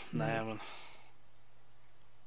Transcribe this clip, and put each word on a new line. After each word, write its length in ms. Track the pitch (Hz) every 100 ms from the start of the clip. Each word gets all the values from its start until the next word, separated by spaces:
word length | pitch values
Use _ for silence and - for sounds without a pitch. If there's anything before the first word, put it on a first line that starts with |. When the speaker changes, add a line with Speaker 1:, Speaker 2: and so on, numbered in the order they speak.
| -
Speaker 1:
nej, 260 | 160 113 113
Speaker 2:
Yes. 80 | 110
Speaker 1:
men 100 | 110 - - - - - - - - - - - - - - - -